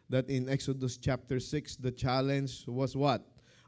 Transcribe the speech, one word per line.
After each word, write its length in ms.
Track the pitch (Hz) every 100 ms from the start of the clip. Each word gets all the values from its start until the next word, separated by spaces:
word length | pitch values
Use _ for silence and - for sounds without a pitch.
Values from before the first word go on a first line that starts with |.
| _
that 200 | 131 127
in 200 | 135 127
Exodus 480 | 139 - 135 127 -
chapter 420 | - 127 - 127
six, 380 | - 151 - -
the 160 | 127
challenge 720 | 127 127 131 135 139 135 - -
was 300 | 123 135 135
what? 280 | 143 113 - - - -